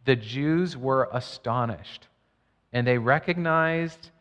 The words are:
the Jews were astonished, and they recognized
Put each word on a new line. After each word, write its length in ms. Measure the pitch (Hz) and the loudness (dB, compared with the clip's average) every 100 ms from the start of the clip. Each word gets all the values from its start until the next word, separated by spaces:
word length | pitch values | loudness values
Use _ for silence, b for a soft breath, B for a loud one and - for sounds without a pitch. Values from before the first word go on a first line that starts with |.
the 120 | - 123 | 2 2
Jews 600 | 107 127 147 160 180 135 | 0 -4 0 0 0 -4
were 320 | 127 131 123 | 0 0 0
astonished, 920 | 123 - - 117 123 117 82 95 - - _ _ _ _ _ _ | -2 -6 -8 -4 0 -2 -4 -12 -20 -20 _ _ _ _ _ _
and 140 | 123 120 | -2 2
they 100 | 123 | 2
recognized 1120 | 117 151 - 175 165 160 160 165 165 - - _ | 4 2 2 -2 0 2 2 0 -4 -8 -20 _